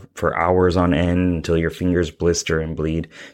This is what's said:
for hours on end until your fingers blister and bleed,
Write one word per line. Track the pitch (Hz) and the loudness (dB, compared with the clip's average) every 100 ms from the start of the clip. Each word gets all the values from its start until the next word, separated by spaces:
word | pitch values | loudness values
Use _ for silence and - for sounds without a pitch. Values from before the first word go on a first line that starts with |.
| - - | -8 -4
for | 82 - | -4 0
hours | 85 92 90 87 | 2 4 4 2
on | 87 | 2
end | 80 87 90 90 85 | 2 2 2 0 0
until | 78 82 | 0 0
your | 82 | 0
fingers | - 92 87 82 | -2 0 0 0
blister | - 85 82 - 80 | 0 0 0 0 -2
and | 80 80 | -2 -4
bleed, | 78 82 80 - - | -2 -2 -6 -12 -20